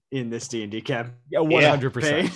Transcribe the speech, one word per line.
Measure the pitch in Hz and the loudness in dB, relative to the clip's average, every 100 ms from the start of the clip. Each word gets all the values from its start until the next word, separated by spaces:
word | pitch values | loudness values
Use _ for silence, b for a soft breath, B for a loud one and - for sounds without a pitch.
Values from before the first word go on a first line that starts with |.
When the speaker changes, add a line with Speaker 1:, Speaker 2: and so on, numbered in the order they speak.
| _ | _
Speaker 1:
in | 135 117 | -8 -6
this | 117 - | -8 -8
D | 117 | -8
and | 107 | -8
D | 110 | -8
camp. | 127 120 120 - - | -6 -6 -6 -14 -2
Speaker 2:
Yeah, | 143 | 0
one | 156 160 | 4 6
hundred | 147 143 131 | 6 4 0
percent. | 123 151 147 180 | -2 0 0 0